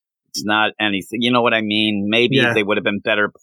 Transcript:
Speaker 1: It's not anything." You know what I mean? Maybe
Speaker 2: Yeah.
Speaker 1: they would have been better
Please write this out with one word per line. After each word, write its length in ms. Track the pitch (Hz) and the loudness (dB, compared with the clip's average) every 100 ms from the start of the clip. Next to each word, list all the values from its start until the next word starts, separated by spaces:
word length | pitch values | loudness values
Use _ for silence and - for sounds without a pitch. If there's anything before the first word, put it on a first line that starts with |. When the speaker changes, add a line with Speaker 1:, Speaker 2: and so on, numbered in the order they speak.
| _ _ _ | _ _ _
Speaker 1:
It's 140 | - 104 | -8 -2
not 280 | 107 107 - | 0 0 -2
anything." 420 | 107 98 - 113 | -2 -2 -6 -4
You 100 | 120 | 0
know 100 | 123 | 2
what 120 | 117 | 2
I 80 | 113 | 0
mean? 460 | 107 107 107 101 101 | 0 0 0 0 0
Maybe 280 | 117 120 135 | 2 2 2
Speaker 2:
Yeah. 160 | 120 | 2
Speaker 1:
they 100 | 113 | 0
would 140 | 101 104 | 0 0
have 60 | 110 | -2
been 140 | 101 | -4
better 280 | 113 107 104 - | -2 0 -2 -4